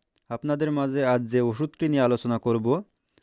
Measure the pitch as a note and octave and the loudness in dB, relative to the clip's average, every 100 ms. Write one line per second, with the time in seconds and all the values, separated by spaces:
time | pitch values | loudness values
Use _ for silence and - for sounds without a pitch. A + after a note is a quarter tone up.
0 | _ _ _ A#2+ D3 D3 D3+ D3 C#3 C#3 | _ _ _ -8 -4 -2 0 0 -2 0
1 | C3 B2 A#2 B2 A#2+ A2 D3+ - D#3+ C#3+ | 2 2 2 0 2 0 -6 -4 0 2
2 | B2 A#2+ A#2+ A#2 A#2+ A#2 A2+ E3 - _ | 2 2 0 -2 0 0 0 -2 -4 _
3 | _ _ | _ _